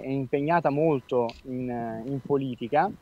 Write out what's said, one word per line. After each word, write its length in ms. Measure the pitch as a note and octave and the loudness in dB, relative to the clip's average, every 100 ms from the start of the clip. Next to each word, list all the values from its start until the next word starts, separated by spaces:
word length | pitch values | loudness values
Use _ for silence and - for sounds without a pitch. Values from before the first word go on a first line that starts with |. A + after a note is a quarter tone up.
impegnata 640 | C3 C3+ B2+ C#3+ D3 E3+ D3+ | 0 -2 0 0 2 2 2
molto 600 | C#3+ D#3+ C#3 - B2+ A#2 - | 2 2 2 2 0 0 -4
in, 260 | C3+ B2+ B2+ | -8 -6 -4
eh, 340 | A#2+ A#2 A2+ A#2 | -4 -4 -6 -4
in 100 | C#3 | -6
politica 720 | - C#3+ C3+ A#2+ A#2 D3 F#3+ - | 0 0 0 -4 0 2 2 -2